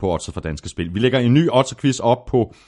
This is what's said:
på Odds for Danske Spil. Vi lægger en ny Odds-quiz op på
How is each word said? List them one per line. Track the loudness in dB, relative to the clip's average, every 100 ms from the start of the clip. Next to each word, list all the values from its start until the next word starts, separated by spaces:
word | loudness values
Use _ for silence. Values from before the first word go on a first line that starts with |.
på | -2
Odds | -2 -4
for | -10
Danske | -8 -8 -10
Spil. | -8 -6
Vi | -2
lægger | 0 2
en | 4
ny | 4 4
Odds-quiz | 2 0 -2 -2 0
op | 2 0 0
på | 0 0 -6